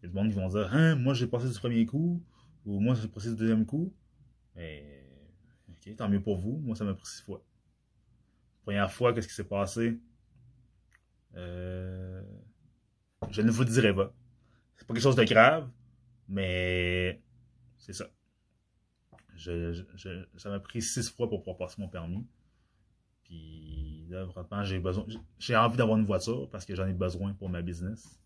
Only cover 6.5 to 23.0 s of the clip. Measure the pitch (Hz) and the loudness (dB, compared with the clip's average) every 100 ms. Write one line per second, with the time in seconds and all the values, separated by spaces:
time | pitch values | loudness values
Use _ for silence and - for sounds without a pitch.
6.5 | 147 139 110 104 95 - - - 95 _ | -4 -6 -4 -4 -4 -8 -16 -14 -16 _
7.5 | _ _ _ _ _ _ _ _ _ _ | _ _ _ _ _ _ _ _ _ _
8.5 | _ - 101 98 - 123 117 104 - 101 | _ -4 0 0 2 2 2 -2 -8 -6
9.5 | 101 98 - 117 117 - _ _ _ - | -2 -2 0 -2 -2 -10 _ _ _ -20
10.5 | _ _ _ _ _ _ _ _ - 90 | _ _ _ _ _ _ _ _ -14 -10
11.5 | 90 90 92 92 92 92 92 98 101 107 | -8 -6 -6 -8 -8 -10 -10 -14 -18 -20
12.5 | _ _ _ _ _ _ _ - - 110 | _ _ _ _ _ _ _ -8 2 4
13.5 | 113 123 117 113 95 95 - - _ _ | 4 4 6 6 4 0 -2 -20 _ _
14.5 | _ _ _ - 117 131 127 113 110 123 | _ _ _ -8 2 4 6 8 10 10
15.5 | 160 139 - - _ _ _ - 98 95 | 8 -2 -14 -20 _ _ _ -8 -2 0
16.5 | 92 90 90 90 90 90 - _ _ _ | 0 2 2 2 2 0 -2 _ _ _
17.5 | _ _ _ - 98 104 _ _ _ _ | _ _ _ -16 -14 -14 _ _ _ _
18.5 | _ _ _ _ _ _ - _ 90 82 | _ _ _ _ _ _ -20 _ -16 -6
19.5 | 87 85 85 92 92 95 90 95 87 101 | -4 -4 -6 -10 -16 -12 -12 -14 -16 -8
20.5 | 101 98 117 113 - 113 - 120 - - | -8 -8 -6 -4 -4 -6 -4 -4 -2 -6
21.5 | 107 90 - 95 90 85 92 120 _ _ | -8 -8 -8 -10 -8 -6 -6 -8 _ _
22.5 | _ _ _ _ _ | _ _ _ _ _